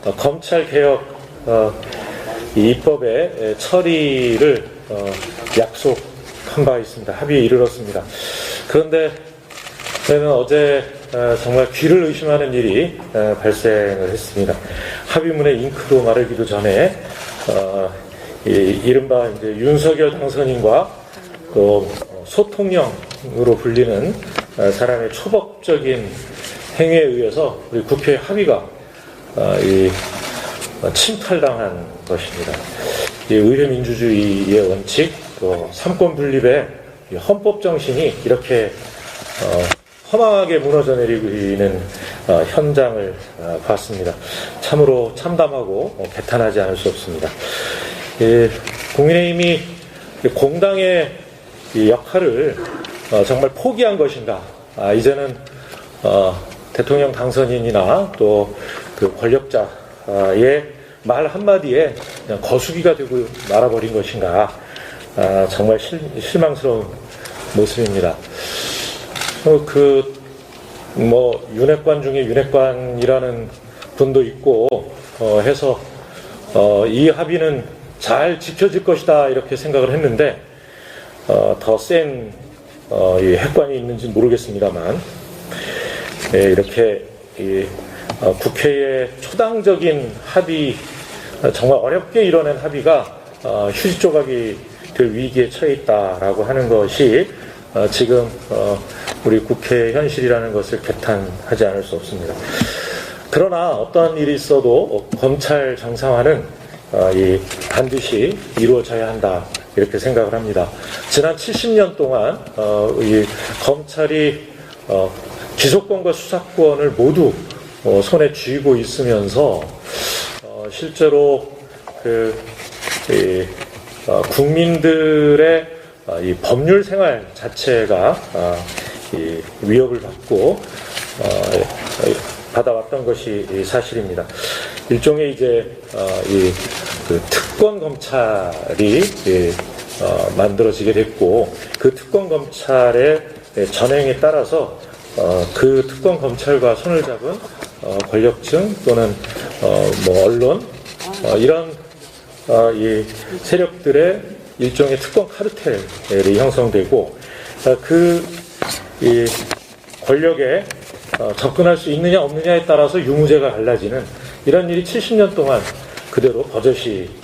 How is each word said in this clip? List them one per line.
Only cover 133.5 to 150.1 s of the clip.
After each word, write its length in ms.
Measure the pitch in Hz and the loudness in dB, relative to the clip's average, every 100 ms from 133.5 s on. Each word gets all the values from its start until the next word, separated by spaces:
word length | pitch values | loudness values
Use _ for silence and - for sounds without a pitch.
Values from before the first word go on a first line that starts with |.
이 120 | 95 | -4
사실입니다. 640 | 92 123 117 117 101 87 87 - - - - - - | -2 -2 -2 -6 -6 -6 -8 -8 -8 -8 -10 -14 -2
일종의 440 | 120 120 151 147 | 2 2 2 0
이제, 420 | 131 127 117 104 - - | 0 2 2 -2 -12 -14
어, 280 | 107 95 95 92 | -8 -4 -4 0
이 260 | 98 92 90 - - - - - | 2 2 0 -8 -8 -10 -10 -2
그 140 | 85 - | -4 0
특권 500 | - - - 214 208 | -4 -4 2 2 2
검찰이, 1200 | 156 135 - 135 117 104 90 82 85 87 104 117 127 - - | -8 -8 -4 0 2 0 -2 -6 -6 0 2 4 2 -2 0
예, 240 | 92 87 85 - - - - | 2 2 -2 -8 -12 -14 -6
어, 320 | 92 87 90 101 | -2 0 -2 0
만들어지게 560 | 101 98 113 98 101 | 0 2 0 2 0
됐고, 600 | 104 107 - 92 107 107 - - - | 2 0 2 2 4 0 -6 -14 0
그 140 | 135 | 0
특권 360 | 131 - 202 190 | 0 -2 0 0
검찰의, 920 | 156 139 - - 131 123 120 135 156 156 - - - | -4 -4 -12 0 4 4 6 4 2 -2 -18 -12 -4
예, 80 | 98 | -4
전횡에 540 | - 120 139 135 117 | 0 2 2 2 2
따라서, 600 | 151 156 113 160 127 - - - - - | 2 2 0 -2 -2 -8 -18 -20 -12 -4
어, 280 | 90 90 87 | 0 0 -2
그 320 | - 131 135 131 | 2 4 4 0
특권 320 | - 190 170 | 0 0 0
검찰과 560 | 135 120 - 143 120 110 | -2 -4 0 2 4 0
손을 280 | 175 165 | 0 -2
잡은, 300 | 147 117 127 202 - - - - | -2 -6 -8 -8 -12 -16 -18 -12
어, 160 | 107 98 101 | -6 -6 0
권력층 640 | 110 117 117 - 156 202 202 - | 4 4 2 -2 0 0 -2 2
또는, 280 | 117 113 101 - - - - | 2 2 -2 -8 -10 -10 -2
어, 300 | 101 98 71 - | 2 2 2 0
뭐 200 | 95 | 2